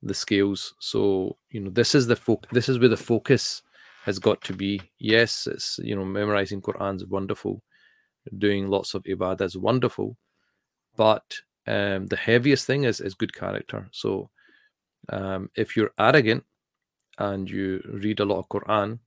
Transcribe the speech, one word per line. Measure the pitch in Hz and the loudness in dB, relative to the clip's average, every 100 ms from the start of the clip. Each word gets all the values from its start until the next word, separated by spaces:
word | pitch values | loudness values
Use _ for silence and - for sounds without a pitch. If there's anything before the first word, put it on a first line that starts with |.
the | 110 | -4
scales. | 98 - 101 101 98 - - | -6 0 2 2 0 -6 -10
So, | - 107 101 95 92 - _ | -6 0 2 2 -2 -8 _
you | 113 | -10
know, | 98 | -6
this | 92 117 | 0 4
is | 147 120 | 4 4
the | 117 | 0
fo-, | - 110 - | 2 -2 0
this | 117 113 | -2 0
is | 127 | 4
where | 120 | 4
the | 110 | 4
focus | - 113 - 131 - - _ _ - - | 0 -2 4 2 2 -8 _ _ -20 -12
has | - 98 | -6 0
got | 107 95 | 2 0
to | - | -4
be. | 92 98 101 - _ | -6 -4 -4 -8 _
Yes, | 113 110 117 - - | 2 4 4 0 -6
it's, | - - - | -6 -6 -6
you | 113 104 | -6 -4
know, | |
memorizing | 95 98 104 104 95 98 | -4 -2 0 0 0 -4
Quran's | 95 98 98 95 | -6 -4 -4 -4
wonderful, | 95 98 98 101 101 101 _ _ _ _ _ _ - 98 | -6 -6 -4 -6 -4 -6 _ _ _ _ _ _ -16 -2
doing | 101 101 98 | 0 0 0
lots | 98 - | -2 -2
of | 98 | -8
ibadah | - 95 92 92 | -6 -4 -2 -2
is | 95 92 | -4 -2
wonderful, | 101 123 120 - 104 117 _ _ _ _ _ _ _ - | 0 0 0 -2 -8 -8 _ _ _ _ _ _ _ 2
but, | 110 107 _ - - _ - | 4 4 _ -16 -16 _ -4
um, | 107 101 98 95 | -2 0 -2 -4
the | 104 | -4
heaviest | - 117 127 135 - | 4 4 6 2 2
thing | 135 | 0
is, | 135 104 | 0 -2
is | 87 | -6
good | 92 107 | -6 -6
character. | - 98 101 - 104 95 | -6 -6 -6 -6 -10 -10
So, | - 104 98 - _ _ _ _ _ _ _ - | -6 -4 -4 -6 _ _ _ _ _ _ _ -10
um, | - 98 95 98 | -6 -4 -6 -6
if | - 110 - | -4 -2 0
you're | 107 - | 0 4
arrogant | 107 147 110 123 - _ _ _ _ _ _ - | 6 6 6 2 -2 _ _ _ _ _ _ -6
and | 101 98 95 | -4 -4 -6
you | 98 95 92 - | -4 -4 -4 -8
read | 104 101 107 | -6 -4 -2
a | |
lot | 101 95 | 0 0
of | 95 | -2
Quran | 101 - 107 101 117 | -6 0 0 0 -6